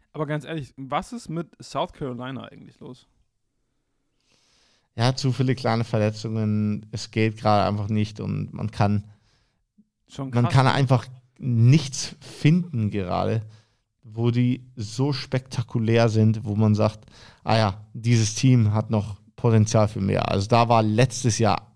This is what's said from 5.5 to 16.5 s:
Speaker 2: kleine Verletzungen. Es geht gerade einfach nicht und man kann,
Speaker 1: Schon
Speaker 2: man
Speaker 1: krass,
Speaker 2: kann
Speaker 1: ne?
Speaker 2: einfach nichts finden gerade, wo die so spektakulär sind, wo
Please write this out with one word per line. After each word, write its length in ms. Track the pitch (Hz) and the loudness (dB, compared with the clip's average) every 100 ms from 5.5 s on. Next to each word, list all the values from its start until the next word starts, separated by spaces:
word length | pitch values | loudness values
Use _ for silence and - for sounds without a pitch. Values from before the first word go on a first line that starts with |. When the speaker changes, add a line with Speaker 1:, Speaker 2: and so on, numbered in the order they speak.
| 131 | 0
Speaker 2:
kleine 280 | 120 113 | -2 -2
Verletzungen. 1040 | 110 110 107 107 113 110 107 107 104 104 107 | -2 -2 -2 -2 -8 -4 -2 0 -2 -4 -8
Es 200 | - - | -12 -6
geht 240 | 113 110 107 | -2 -2 0
gerade 320 | 107 104 98 | 0 2 2
einfach 220 | 104 101 | -2 -2
nicht 320 | 107 107 107 | -2 -2 -6
und 320 | 104 101 101 | -8 -6 -8
man 180 | - 104 | -8 -10
kann, 320 | - 104 104 - _ _ _ _ _ _ _ _ _ _ | 0 0 0 -4 _ _ _ _ _ _ _ _ _ _
Speaker 1:
Schon 220 | - 135 | -12 -4
Speaker 2:
man 160 | 120 - | 0 2
Speaker 1:
krass, 80 | |
Speaker 2:
kann 120 | 139 131 | 4 4
Speaker 1:
ne? 40 | |
Speaker 2:
einfach 340 | 139 131 123 - - _ _ | 2 2 0 -2 -20 _ _
nichts 800 | 131 117 120 156 - - - - | -2 4 6 6 2 -10 -12 -14
finden 680 | - - 147 175 175 120 107 | -20 -2 2 2 0 -4 -2
gerade, 500 | 101 90 90 98 107 107 - _ _ _ _ | -2 -4 -2 -2 -2 -6 -20 _ _ _ _
wo 280 | 110 113 120 | -16 -2 0
die 340 | 123 123 127 - 123 | 2 0 -2 -8 -12
so 340 | 104 131 143 | -10 -4 -4
spektakulär 960 | 135 - 127 - - - 117 110 117 117 | -4 -4 -6 -6 -8 -6 -4 2 4 4
sind, 380 | 110 110 107 | 4 2 2
wo 100 | 107 | -2